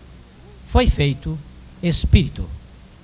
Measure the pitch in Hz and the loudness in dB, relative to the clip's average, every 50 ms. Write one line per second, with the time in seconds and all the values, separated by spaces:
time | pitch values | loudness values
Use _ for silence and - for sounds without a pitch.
0 | - - - - - - - - - - - - - - - 247 254 - - - | -20 -20 -20 -20 -20 -20 -20 -20 -20 -20 -20 -20 -18 0 2 2 4 4 2 2
1 | 147 143 135 - - 156 160 156 - - - - - - - - - 175 160 - | 0 0 -2 -4 -6 -8 -10 -10 -12 -16 -20 -20 -20 -20 -16 -6 -4 -4 -2 -2
2 | - - - 202 151 143 - - 92 - - - - - - - - - - - | 0 4 4 4 4 2 -2 -8 -10 -10 -10 -14 -16 -20 -20 -20 -20 -20 -20 -20